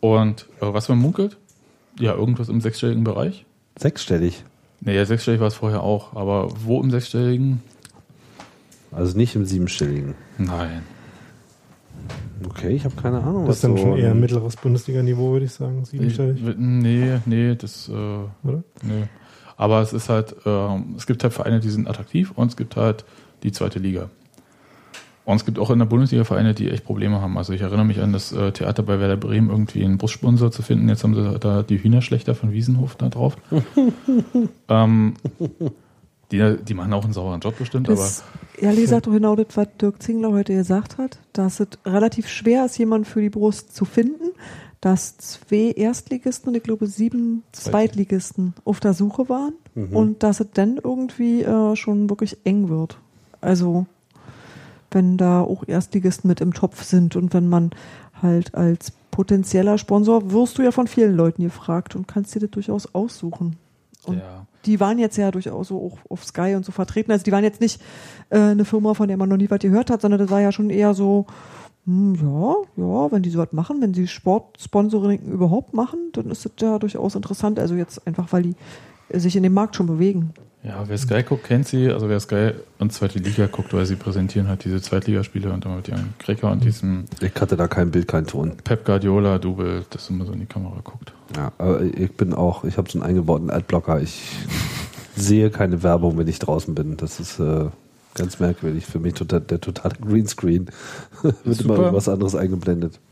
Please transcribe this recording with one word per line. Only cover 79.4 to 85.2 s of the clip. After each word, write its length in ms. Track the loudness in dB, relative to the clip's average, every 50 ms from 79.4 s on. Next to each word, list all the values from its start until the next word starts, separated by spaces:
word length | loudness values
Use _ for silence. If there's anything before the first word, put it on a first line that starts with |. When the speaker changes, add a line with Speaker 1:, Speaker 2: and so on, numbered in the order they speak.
| 4
Speaker 4:
dem 100 | 4 4
Markt 220 | 4 2 0 -2
schon 120 | -2 -2 0
bewegen. 440 | 2 2 2 2 2 0 -2 -4 -6 -10 -20 -20 _ _ -14
Speaker 1:
Ja, 200 | -12 -10 -8 -8 -6
wer 100 | -4 -4
Sky 260 | -2 0 0 0 2
guckt, 220 | 0 -2 -4 0
kennt 200 | 0 2 2 2
sie. 240 | 2 0 2 2 4
Also 200 | 2 2 0 0
wer 100 | 0 -2
Sky 320 | -2 0 0 2 2 2 0 -2 -10 -18 _ _
und 120 | -2 -2
zweite 280 | -2 0 -2 -2 -2 -2
Liga 260 | -4 -2 0 2 2
guckt, 280 | 0 0 -4 -6 -2 0
weil 120 | 0 0
sie 100 | 0 -2
präsentieren 540 | -4 -4 -4 -2 -2 -2 0 0 0 0 0
halt 160 | -2 -2 -4
diese 160 | -4 -4 -4
Zweitligaspiele 720 | -2 -2 -2 -2 0 0 -2 -2